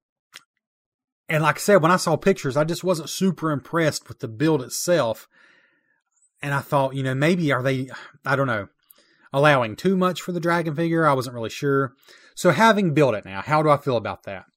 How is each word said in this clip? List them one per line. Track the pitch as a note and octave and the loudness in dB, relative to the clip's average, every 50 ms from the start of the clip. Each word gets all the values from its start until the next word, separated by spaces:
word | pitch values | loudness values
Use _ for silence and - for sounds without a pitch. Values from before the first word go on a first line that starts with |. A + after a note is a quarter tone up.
| _ _ _ _ _ _ - - _ _ _ _ _ _ _ _ _ _ _ _ _ _ _ _ _ - | _ _ _ _ _ _ -20 -20 _ _ _ _ _ _ _ _ _ _ _ _ _ _ _ _ _ -4
and | D#3+ D3+ | -2 0
like | D#3+ D3+ C#3+ | 0 0 0
I | - | 0
said, | - G#3 G3+ | 2 4 4
when | F3+ D3+ E3 | 6 6 4
I | F#3 | 2
saw | F3 - F3 D3+ - | 2 2 0 -2 0
pictures, | - G3 G3 - - C3+ B2 D3 | 2 0 0 0 -2 -2 0 0
I | D#3 | 0
just | D#3+ E3+ - F3 | 0 -2 -4 -2
wasn't | F#3 F3+ D#3+ C#3+ - | -2 -2 -2 -4 -8
super | - - F#3+ F#3+ D3+ - D#3 D#3+ | -4 -2 0 0 0 -2 -2 -4
impressed | D3 C3 - - D#3 E3+ D#3+ D3 - - - | -4 -4 -6 -4 -2 0 0 0 -2 -4 -8
with | - - _ | -16 -16 _
the | C3+ A#2 | -12 -10
build | A2 G#2+ D3+ D#3+ D#3 C3+ | -6 -2 0 0 0 0
itself. | B2 A#2+ - - - F3 F3 D#3 B2 A2+ A2+ - - _ _ _ _ _ _ _ _ _ _ _ _ _ _ _ _ _ _ _ _ _ _ _ | -2 -6 -8 -6 -2 0 0 2 0 0 -4 -6 -10 _ _ _ _ _ _ _ _ _ _ _ _ _ _ _ _ _ _ _ _ _ _ _
And | C#3+ C#3+ | -6 -4
I | C#3+ C3+ | -4 -4
thought, | - - D3+ C#3+ C3+ C3 C3+ | -2 0 0 0 0 0 -2
you | C#3 | -4
know, | C3 C3 C3 | -4 -4 -2
maybe | C3+ D3 E3 F#3+ F3+ D#3+ C#3 | 0 0 2 2 2 0 0
are | C3 B2+ | 0 0
they, | B2+ C3+ C3 B2+ C3+ B2+ A2+ - - - - _ - | 0 0 -2 -2 -4 -8 -12 -16 -18 -20 -18 _ -4
I | C3+ C#3 | -2 0
don't | C3 C#3 | 0 0
know, | B2+ A2 G#2 F#2+ - _ _ _ _ _ _ _ _ _ _ _ _ | 0 -2 -4 -6 -8 _ _ _ _ _ _ _ _ _ _ _ _
allowing | - C#3 D3 D3+ C#3+ C3 A#2 G#2+ G#2 | 0 2 4 4 4 4 2 -2 -4
too | - - F#3+ G3 | -4 -2 0 0
much | F#3 F#3 F#3 E3 - | 2 0 -2 -2 -4
for | - F#3+ | -8 -8
the | F3 F3 | -6 -4
dragon | D#3+ E3+ E3+ F3 D#3+ E3 C#3+ | -2 -2 0 0 -2 -4 -4
figure? | D#3+ E3+ E3 E3 E3 D#3+ | -4 -2 0 0 2 2
I | D3+ C3+ | 2 2
wasn't | C3 A#2+ C3 B2 | 2 -2 -4 -8
really | A#2+ A2+ G#2 | -8 -8 -8
sure. | - - C#3+ C#3+ C#3 C#3 C3+ C3 - _ _ - - - _ _ _ | -6 -4 -2 0 0 0 0 -2 -6 _ _ -20 -20 -20 _ _ _
So | - - F3+ | 0 2 2
having | D3+ G3+ A3+ A3+ G#3 G#3+ G3 E3 | 4 4 4 4 4 4 2 0
built | C#3 D#3 C#3+ B2 G#2+ | 2 2 2 2 2
it | G2 - | -2 -6
now, | F#2 G2 G2 | -10 -10 -8
how | - - D3+ D#3 | -4 0 0 2
do | D#3 D3+ | 4 4
I | C#3+ C3+ | 2 2
feel | - C3+ B2 | 0 -2 -2
about | A2 G2+ G2+ F2+ - - | -2 -2 -6 -10 -10 -12
that? | - G2 F#2 - _ _ | -14 -14 -14 -16 _ _